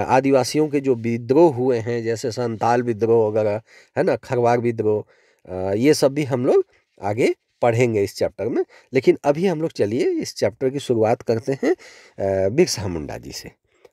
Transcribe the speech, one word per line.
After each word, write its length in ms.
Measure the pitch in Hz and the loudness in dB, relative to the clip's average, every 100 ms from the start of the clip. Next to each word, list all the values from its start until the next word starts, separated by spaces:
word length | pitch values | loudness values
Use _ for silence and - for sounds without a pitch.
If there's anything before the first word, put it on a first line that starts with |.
| 98 | 2
आदिवासियों 600 | 131 135 135 120 151 156 | 2 4 2 2 0 0
के 120 | 143 | 0
जो 140 | 135 | 0
विद्रोह 600 | 117 113 117 120 139 170 | 0 0 -2 2 4 4
हुए 240 | 120 131 117 | 4 0 0
हैं 240 | 110 120 | -2 -4
जैसे 280 | 113 113 123 | -4 -4 -4
संताल 520 | 117 120 110 117 123 | -4 -4 -2 0 0
विद्रोह 460 | 120 104 113 117 107 | 0 0 2 4 2
वगैरह, 340 | 107 107 107 - - _ 127 | 0 0 -2 -8 -20 _ -4
है 60 | |
ना, 140 | 170 120 | -2 -2
खरवार 420 | - 123 120 123 | -2 0 2 2
विद्रोह, 460 | 117 113 107 107 - _ _ _ - | 0 -2 0 0 -4 _ _ _ -12
अ, 260 | 92 95 | -6 -2
ये 200 | 107 139 | 2 2
सब 200 | 147 139 | 4 2
भी 100 | 139 | 0
हम 220 | 127 123 131 | -4 -2 2
लोग 180 | 381 - _ _ - | 2 0 _ _ -8
आगे 320 | 98 110 202 - _ _ | -4 0 0 -2 _ _
पढ़ेंगे 400 | 120 117 123 107 | 0 2 2 2
इस 120 | 101 - | -2 -2
चैप्टर 320 | 85 - 107 | -4 -4 -6
में। 160 | 349 359 - _ | -4 -6 -10 _
लेकिन 260 | 131 - 170 | -2 2 2
अभी 220 | 143 147 190 | 2 0 0
हम 160 | 156 | -2
लोग 100 | 160 | -4
चलिए 360 | - 104 120 370 | -2 -2 0 -2
इस 240 | 330 - | -4 -6
चैप्टर 360 | - 107 - 131 | -4 -4 -2 -4
की 80 | 139 | -4
शुरुआत 440 | - 117 110 127 | -2 0 2 0
करते 300 | - 113 127 | -2 -2 -2
हैं, 200 | 135 277 | -2 -2
अ, 760 | 370 - - - - 98 95 95 | -2 -6 -20 -20 -6 -2 0 0
बिरसा 400 | 135 160 - 101 | 0 0 -2 -6
मुंडा 280 | 82 71 - | -6 -8 -12
जी 140 | - | -14
से, 180 | - - - _ _ _ | -16 -18 -20 _ _ _